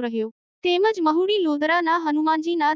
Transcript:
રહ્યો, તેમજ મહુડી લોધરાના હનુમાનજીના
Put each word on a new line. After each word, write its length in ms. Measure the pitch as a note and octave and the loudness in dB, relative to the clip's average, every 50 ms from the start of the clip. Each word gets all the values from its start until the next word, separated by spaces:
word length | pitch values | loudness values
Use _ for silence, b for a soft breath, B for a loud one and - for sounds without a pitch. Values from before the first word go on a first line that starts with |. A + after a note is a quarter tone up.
| B3 | -2
રહ્યો, 240 | A#3+ A3+ A3+ A3 A3+ - _ _ _ _ _ - | -2 -4 -4 -6 -6 -8 _ _ _ _ _ -2
તેમજ 380 | F4+ F4 F4+ G4 A4 A4 G4 E4 D#4 | 0 0 2 2 2 0 2 0 2
મહુડી 340 | D#4 E4 F#4 F#4+ G#4 G#4 F4+ D#4 | 2 2 2 2 0 0 0 0
લોધરાના 520 | D4 D4 D4 D#4 E4 F4 F4 D#4+ E4 F4 E4 | 0 0 0 0 0 0 2 0 0 0 0
હનુમાનજીના 680 | D#4 D4 D4+ D#4 D#4 D#4+ D#4 D#4 E4 F4 E4+ D4+ D4 D#4 | 0 0 0 0 0 0 0 -2 -2 -2 0 0 0 0